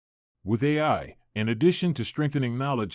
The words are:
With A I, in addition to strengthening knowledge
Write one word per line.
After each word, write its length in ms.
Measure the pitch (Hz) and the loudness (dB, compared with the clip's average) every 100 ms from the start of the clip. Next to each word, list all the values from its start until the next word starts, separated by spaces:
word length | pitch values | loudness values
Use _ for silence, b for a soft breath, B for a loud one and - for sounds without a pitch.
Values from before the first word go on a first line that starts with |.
| _ _ _ _ | _ _ _ _
With 200 | 92 110 | -4 0
A 180 | 143 151 | 2 2
I, 340 | 151 98 67 - _ | 2 0 -4 -18 _
in 140 | 107 110 | -4 -2
addition 460 | 113 170 175 175 | 4 4 4 0
to 100 | 143 | -2
strengthening 540 | 113 - 147 143 123 120 | -4 -2 0 0 -2 -2
knowledge 360 | 139 127 101 | -2 -2 -2